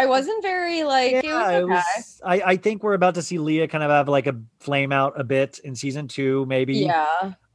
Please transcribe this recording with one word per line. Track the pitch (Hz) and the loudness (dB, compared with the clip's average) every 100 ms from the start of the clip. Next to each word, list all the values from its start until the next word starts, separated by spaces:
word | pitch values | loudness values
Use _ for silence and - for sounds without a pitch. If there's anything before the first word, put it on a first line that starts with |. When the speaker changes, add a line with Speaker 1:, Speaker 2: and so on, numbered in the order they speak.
| 262 | 4
Speaker 1:
week? | |
Speaker 2:
wasn't | 262 277 440 | 2 0 -4
very, | 392 370 349 339 | -2 -2 -2 -2
like, | 302 269 254 | 0 2 2
it | 254 302 | 2 0
Speaker 1:
Yeah, | 311 | 0
Speaker 2:
was | 208 | 0
Speaker 1:
it | 175 180 | 2 2
Speaker 2:
okay. | |
Speaker 1:
was, | 180 175 208 - - 190 | 0 0 -4 -8 -8 -2
I, | 185 | 0
I | 185 185 | 2 0
think | 214 214 | 0 -2
we're | 214 196 | 0 2
about | 180 | 2
to | 170 | 2
see | 160 175 | -4 -4
Leah | 151 156 160 | 0 0 0
kind | 156 | -2
of | 151 | 2
have, | 147 139 | 2 4
like, | 143 139 | 2 0
a | 123 113 _ | -4 -8 _
flame | - 139 139 | -4 -2 0
out | 139 139 143 | 2 0 -2
a | |
bit | 120 135 135 - | -2 0 0 -4
in | 147 123 | -14 -10
season | 139 135 139 | -8 -8 -8
two, | - 135 135 131 | -4 0 0 0
maybe. | 131 131 135 | 0 0 0
Speaker 2:
Yeah. | 180 165 151 165 190 185 _ | 0 0 0 -2 -4 -10 _